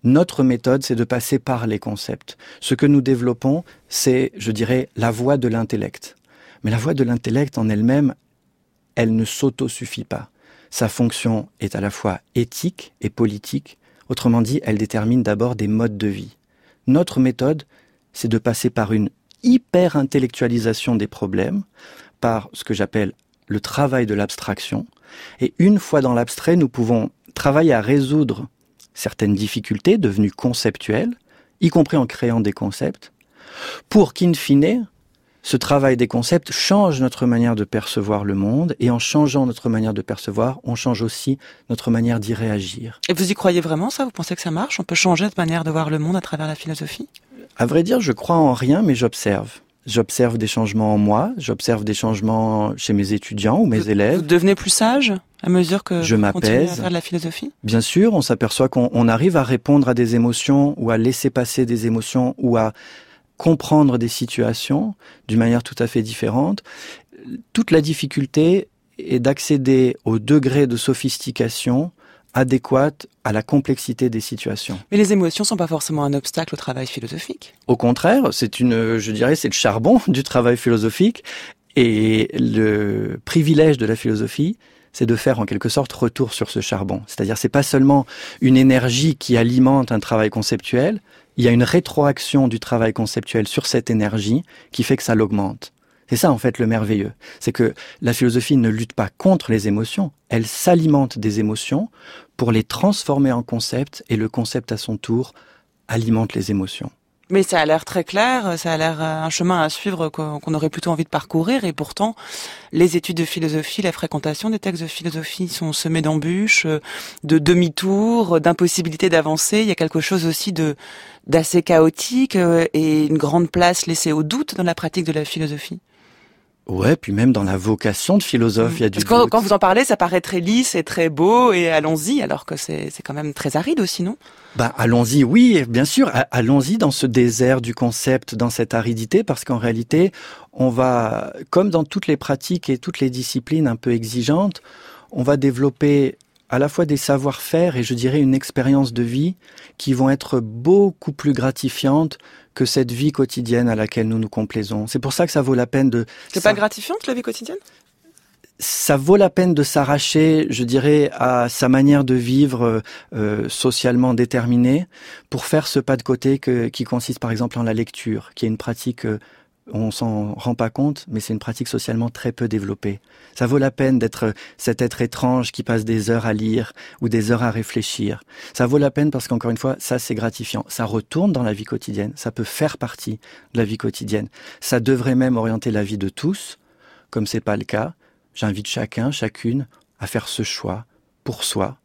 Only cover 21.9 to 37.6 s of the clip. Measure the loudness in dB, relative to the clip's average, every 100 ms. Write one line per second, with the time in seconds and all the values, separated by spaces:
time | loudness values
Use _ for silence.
21.9 | -20 -20 _ -2 -2 -6 -18 -6 -4 -2
22.9 | 0 -2 -6 _ _ _ -6 -4 -2 0
23.9 | 0 0 -2 -2 -6 -6 -6 -4 -8 -8
24.9 | _ _ -20 -20 -4 -4 4 4 4 2
25.9 | 2 2 0 -2 -2 2 2 2 0 0
26.9 | 2 0 _ -18 -2 2 4 4 2 2
27.9 | 0 2 0 0 -2 -8 _ _ _ -20
28.9 | -10 -10 -2 0 0 -2 -6 -6 -2 2
29.9 | 4 2 2 0 0 -4 0 -2 -2 -4
30.9 | -2 -2 -6 _ _ _ _ 2 4 2
31.9 | 2 -2 -2 -2 0 0 -2 -6 -4 -6
32.9 | -6 -20 _ _ _ -20 -16 -14 -14 _
33.9 | 4 4 2 0 0 2 4 4 0 -4
34.9 | _ _ _ _ _ -2 -2 2 2 4
35.9 | 2 2 0 0 0 0 -4 2 4 4
36.9 | 2 -2 0 2 4 2 0